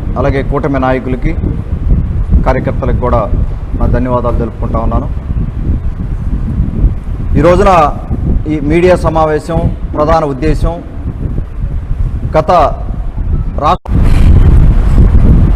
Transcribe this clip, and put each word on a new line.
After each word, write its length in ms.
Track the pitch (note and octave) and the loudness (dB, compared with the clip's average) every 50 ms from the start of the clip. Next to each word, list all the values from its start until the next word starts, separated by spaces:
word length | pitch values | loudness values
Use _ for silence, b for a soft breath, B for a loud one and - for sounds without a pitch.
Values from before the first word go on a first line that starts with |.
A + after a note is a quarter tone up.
| - - - A#2+ | -6 -6 -4 -2
అలాగే 220 | C3 C#3 C3+ C#3 C3 - C#3+ | -2 -2 0 -2 -2 -2 -2
కూటమి 280 | C#3+ C3 D3 C#3 C3+ C3 B2+ | -2 -2 -2 -2 -2 0 0
నాయకులకి, 460 | C3 C3 - B2+ B2+ B2 - - - - - - - - - - - - - - - - - - - - - - - - - C3 | -2 -2 -2 -4 -4 -2 -2 -4 -2 -2 -4 -4 -4 -6 -6 -6 -6 -4 -2 0 0 0 0 -2 -2 -2 0 2 2 2 2 2
కార్యకర్తలకు 540 | C3 B2+ B2 C3+ B2+ - F#3 B2 A2+ G#2+ B2+ | 0 0 -2 -2 -4 -2 -2 -2 -2 0 0
కూడా 160 | B2 A#2+ A#2+ A2 - - - - - - - - - - - | 0 0 0 0 0 0 0 -2 -2 -4 -6 -8 -6 -4 -2
నా 60 | - - - A#2+ | 0 0 0 0
ధన్యవాదాలు 440 | B2+ B2+ B2 B2 B2 A#2+ A#2+ - A#2+ | 0 0 -2 -2 -2 -2 -2 -2 -2
తెలుపుకుంటా 380 | A2 G2+ - B2 A#2 - A2+ A2+ A2+ | -4 -4 -6 -6 -4 -4 -2 -2 -2
ఉన్నాను. 220 | A#2 A#2 - - - - - - - - - - - - - - - - - - - - - - - - - - - - - - - - - - - - - - - - - - - - - - - D3 | -2 -2 -2 -4 -6 -6 -6 -6 -4 -4 -4 -4 -6 -6 -4 -2 -2 -2 -2 -4 -4 -4 -6 -6 -6 -6 -6 -4 -4 -4 -4 -4 -2 -2 -2 -2 0 0 2 2 2 0 -4 -6 -6 -6 -4 -2 0 2
ఈ 60 | D3 E3+ | 4 4
రోజున 220 | F3+ F3+ G3+ G3+ F#3 E3+ D3+ C#3+ - - - - - - - - - - - D#3 D3+ | 4 4 4 4 4 4 2 2 0 -4 -6 -6 -6 -4 -2 0 0 0 0 -2 -4
ఈ 40 | D#3 C#3 C#3+ D#3 | -4 -2 0 0
మీడియా 240 | F3 E3+ F#3 F3+ E3 - E3 | 2 4 2 2 2 0 -2
సమావేశం 540 | D#3 D#3+ D#3+ D#3 D3+ D3+ D3 - E3 E3 E3+ E3 - - - - - | 0 0 0 0 0 -2 -4 -4 -4 -2 -2 -2 -4 -4 -8 -6 -4
ప్రధాన 280 | D#3 D3+ D3+ E3 D#3+ D#3 C#3+ C#3 | -2 0 2 2 0 0 -2 -4
ఉద్దేశం 400 | B2+ D3 D#3 D3 - - E3 E3+ E3+ - - - - - - - - - - - - - - - - - - - - - - - - - - - - - - - | -2 0 0 0 0 0 -2 -2 -4 -10 -12 -12 -10 -8 -8 -8 -6 -6 -6 -4 -6 -6 -6 -6 -8 -6 -6 -4 -6 -4 -4 -4 -2 -2 -2 -4 -4 -4 -2 0
గత 160 | D#3 D#3 - F3+ E3+ C#3+ B2 - - - - - - - - - - - - - - - - - - C#3 | 0 0 2 2 2 2 2 0 -4 -6 -6 -6 -6 -6 -6 -4 -4 -2 -2 -2 -2 -2 -2 -4 -2 0
రాష్ట్ర, 280 | D3+ F3+ - - - - - - - - - - - - - - - - - - - - - - - - - - - - - - - - - - - - | 0 -2 -2 -2 -2 0 2 4 4 6 6 6 6 6 6 6 6 6 6 6 6 4 4 4 4 4 6 6 6 6 6 6 6 6 6 4 4 4